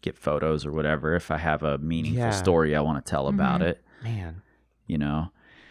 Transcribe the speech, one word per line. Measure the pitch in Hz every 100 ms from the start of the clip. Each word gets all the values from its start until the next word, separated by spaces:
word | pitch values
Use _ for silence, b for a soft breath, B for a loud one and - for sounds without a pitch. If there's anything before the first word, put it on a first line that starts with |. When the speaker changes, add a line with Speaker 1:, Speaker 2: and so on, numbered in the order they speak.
Speaker 1:
get | - -
photos | 73 73 78 76
or | 73
whatever | 78 73 76 78 85
if | -
I | 78
have | 80 76
a | 76 71
meaningful | 78 82 107 120
Speaker 2:
Yeah. | 117
Speaker 1:
story | 101 92 82 78 73
I |
wanna | 76 71
tell | - 71 69
about | 67 67 69
Speaker 3:
Mm-hmm. | 85
Speaker 1:
it. | - _ -
Speaker 2:
Man. | 113 110 85 87 - _ _ _ -
Speaker 1:
You | 76
know? | 73 76 87 - b b b